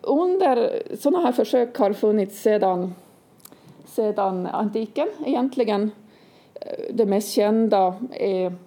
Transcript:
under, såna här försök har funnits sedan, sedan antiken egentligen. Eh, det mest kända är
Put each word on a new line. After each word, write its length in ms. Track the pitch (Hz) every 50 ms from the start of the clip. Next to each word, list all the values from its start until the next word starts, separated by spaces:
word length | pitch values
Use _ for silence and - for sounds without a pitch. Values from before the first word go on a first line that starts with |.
under, 800 | - - 262 302 349 359 359 381 381 285 254 240 226 - - - - - - -
såna 200 | - 277 370 359
här 120 | 240 247
försök 460 | 247 - 240 - - 254 240 247 -
har 160 | - 220 196 208
funnits 480 | 202 - 214 208 214 190 196 - -
sedan, 540 | - 220 208 208 196 190 185 180 180 185 180 - - - - _ _ _ _ _ _ - - _ _ - - - -
sedan 600 | - - - 220 208 208 - 196 190 185 180 180
antiken 640 | 175 - - 214 208 214 226 226 214 - - 302 427 208 - 302
egentligen. 680 | 247 285 254 247 269 - 269 240 214 208 202 208 214 208 - - - - _ - _ _ - _ _ _ -
Eh, 320 | - - - - - - -
det 120 | 214 226
mest 240 | 202 - 208 208 -
kända 640 | - - 208 208 220 226 226 220 208 196 190 185 185 208 240 254
är 420 | - - - 202 190 185 185 180 180 180 -